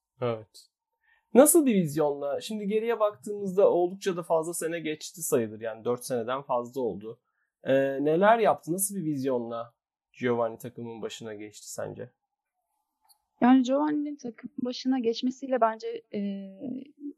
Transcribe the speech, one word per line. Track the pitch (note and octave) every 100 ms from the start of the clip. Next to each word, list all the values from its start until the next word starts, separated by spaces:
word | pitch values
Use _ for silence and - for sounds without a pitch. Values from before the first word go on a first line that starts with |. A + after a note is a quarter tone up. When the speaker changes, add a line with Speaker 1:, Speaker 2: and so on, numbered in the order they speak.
| _ -
Speaker 1:
Evet. | B2 A2+ G#2+ - _ _ _ _ _ _ _
Nasıl | A3+ D4+ E4+ C4+
bir |
vizyonla? | G3+ D#3 D3 D3 C#3+ C#3+ C3+
Şimdi | - G#3+ G3+
geriye | G#3+ A3+ A3
baktığımızda | G#3 G#3 G#3 G#3 G3+ F3+ F#3
oldukça | D#3+ F3+ G3 G3+ F3
da |
fazla | E3+ D#3+ D#3+
sene | E3+ E3 E3+
geçti | D#3 D3+ - -
sayılır. | D#3+ C#3 A2 G#2+
Yani | A2+ A2+
dört | A2+ B2
seneden | - B2 A2+ C3+
fazla | C#3 B2 A#2+ C3
oldu. | A#2+ F#2+ A2 A#2 _ _ _ _
Ee, | - C3+ C3+ C3+
neler | D3 E3 G3+ A#3
yaptı? | F#3+ C#3 D#3
Nasıl | F3+ F#3+ G3
bir |
vizyonla | D#3 C#3 C3+ B2 A#2 A#2 A#2 _ _ _ _ -
Giovanni | B2 A#2 A2+ A2
takımın | A#2+ - A#2 A2+
başına | G#2+ - A2+
geçti | G#2 G#2+ G2+ -
sence? | - G#2 G2+ B2 _ _ _ _ _ _ _ _ _ _ _ _ -
Speaker 2:
Yani | B3 C4
Giovanni'nin | B3 C#4 D4+ D4+ D4 D4
takımın | B3 A3 - -
başına | B3 B3 B3+ C4
geçmesiyle | A3+ A3+ B3+ - C4+ B3+
bence, | A3+ A3 A3+ A#3 -
e, | G#3 G3+ G3 G3 F#3+ G3+ C4 - - C#4+